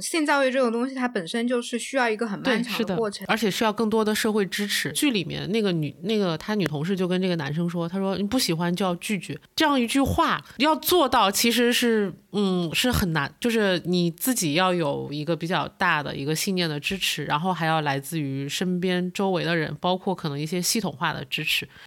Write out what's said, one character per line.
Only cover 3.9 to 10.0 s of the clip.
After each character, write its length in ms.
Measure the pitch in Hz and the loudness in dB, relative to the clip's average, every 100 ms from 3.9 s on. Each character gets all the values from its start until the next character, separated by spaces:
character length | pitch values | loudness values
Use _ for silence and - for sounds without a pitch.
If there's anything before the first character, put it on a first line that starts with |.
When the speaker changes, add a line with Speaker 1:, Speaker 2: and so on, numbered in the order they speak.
| 226 | 2
Speaker 2:
的 100 | 214 | 2
社 180 | 214 220 | 2 0
会 140 | 208 | 0
支 220 | 185 - 202 | 0 -2 -2
持。 240 | - 139 | -2 -2
剧 200 | - 294 | 0 2
里 120 | 208 | 2
面 260 | 147 143 147 | -2 -4 -2
那 120 | 226 | 0
个 100 | 202 | 2
女， 240 | 165 147 - | 0 -2 -4
那 140 | 196 214 | -2 0
个 200 | 185 156 | 2 -2
她 180 | - | -2
女 100 | 214 | 0
同 180 | 156 147 | 0 0
事 100 | 165 | -2
就 140 | 190 180 | 0 0
跟 120 | 185 | 2
这 60 | 185 | 0
个 80 | 170 | 0
男 140 | 139 | -2
生 160 | 156 175 | -2 -2
说， 180 | 170 170 | -2 -2
她 100 | 190 | -2
说 200 | 190 185 | -2 -2
：“你 40 | |
不 140 | 202 254 | 0 0
喜 160 | - | 0
欢 220 | 160 175 | 0 0
就 80 | 180 | 0
要 100 | 185 | 0
拒 220 | 175 - 196 | -2 -4 -4
绝。” 220 | - - - | -4 -12 -8
这 100 | - | 0
样 140 | 311 277 | 2 4
一 80 | 226 | 2
句 140 | 277 | 2